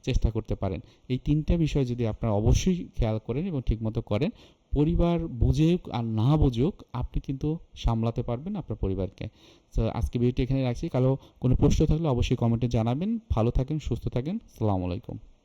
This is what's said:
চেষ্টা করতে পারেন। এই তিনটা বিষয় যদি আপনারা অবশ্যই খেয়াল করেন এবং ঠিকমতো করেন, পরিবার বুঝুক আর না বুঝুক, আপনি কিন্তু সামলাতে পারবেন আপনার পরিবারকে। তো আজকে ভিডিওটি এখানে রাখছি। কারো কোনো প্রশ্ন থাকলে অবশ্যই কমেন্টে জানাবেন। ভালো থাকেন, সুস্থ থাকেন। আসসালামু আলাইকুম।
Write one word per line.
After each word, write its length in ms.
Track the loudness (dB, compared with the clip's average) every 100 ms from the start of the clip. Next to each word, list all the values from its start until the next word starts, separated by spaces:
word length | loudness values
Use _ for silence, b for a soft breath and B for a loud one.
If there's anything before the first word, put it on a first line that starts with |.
চেষ্টা 280 | 0 0 0
করতে 240 | -2 -4
পারেন। 260 | -4 -4 -6 -10 b _
এই 100 | -6
তিনটা 360 | 0 0 2 0
বিষয় 280 | 2 0
যদি 220 | -2 -2 -2
আপনারা 260 | -2 0
অবশ্যই 420 | 2 4 4 2 -2 -4 -2
খেয়াল 220 | -2 0
করেন 260 | -4 -4 -4
এবং 140 | -4 -2
ঠিকমতো 340 | -2 -2 -4
করেন, 300 | -2 -2 -2 -4 B B _
পরিবার 460 | 2 2 4 2 2 -2
বুঝুক 520 | 0 2 4 4 2 -2
আর 140 | -4
না 320 | -2 0 2 4
বুঝুক, 380 | 4 2 -2 -2 -12
আপনি 260 | -8 -6 -6
কিন্তু 380 | -6 -4 -4 -4 -10
সামলাতে 480 | -4 -2 0 0 -2
পারবেন 300 | -4 -6 -6 -8
আপনার 220 | -8 -4
পরিবারকে। 480 | -4 -2 -4 -6 -14 B B B B
তো 60 | -2 0
আজকে 300 | -2 -2 0
ভিডিওটি 240 | 0 0
এখানে 180 | 0 0
রাখছি। 240 | 0 -2 -2
কারো 220 | 2 2 2 B B
কোনো 140 | 2 4
প্রশ্ন 300 | 4 4 4
থাকলে 220 | 2 2
অবশ্যই 280 | 0 0 2
কমেন্টে 320 | 2 0 0
জানাবেন। 420 | 0 0 0 -2 -4 _
ভালো 200 | 0 2
থাকেন, 260 | 2 -2 -4
সুস্থ 260 | -4 -4 -4
থাকেন। 280 | -4 -4 -6
আসসালামু 400 | -8 -4 -2 0 -2
আলাইকুম। 500 | -6 -8 -14 -14 _